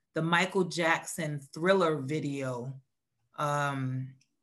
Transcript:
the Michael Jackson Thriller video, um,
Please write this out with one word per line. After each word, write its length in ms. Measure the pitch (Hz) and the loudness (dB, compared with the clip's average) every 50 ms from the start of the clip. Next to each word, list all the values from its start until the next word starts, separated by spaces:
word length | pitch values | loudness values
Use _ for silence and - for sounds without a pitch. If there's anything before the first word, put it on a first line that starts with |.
| _ _ - | _ _ -4
the 60 | 160 | -2
Michael 440 | 160 165 170 170 185 185 - 196 180 | 2 4 4 4 4 2 2 0 0
Jackson 720 | 175 151 165 170 165 165 151 - - - - 160 151 147 143 139 - - | 0 0 0 2 2 2 2 0 -4 -6 -4 -4 -4 -4 -6 -8 -10 -6
Thriller 440 | 156 165 185 196 190 175 160 156 | 0 2 4 4 6 4 4 2
video, 760 | 143 131 131 156 156 143 143 139 139 135 127 123 120 120 135 131 - - _ _ _ _ _ _ _ _ _ _ | 0 -2 -2 -2 -2 -2 -2 -4 -4 -4 -4 -4 -6 -6 -8 -10 -12 -16 _ _ _ _ _ _ _ _ _ _
um, 720 | - 151 147 147 147 143 143 139 135 131 131 131 131 131 131 131 _ _ _ _ _ | -2 -2 0 0 0 0 0 -2 -2 -2 -2 -2 -4 -6 -8 -10 _ _ _ _ _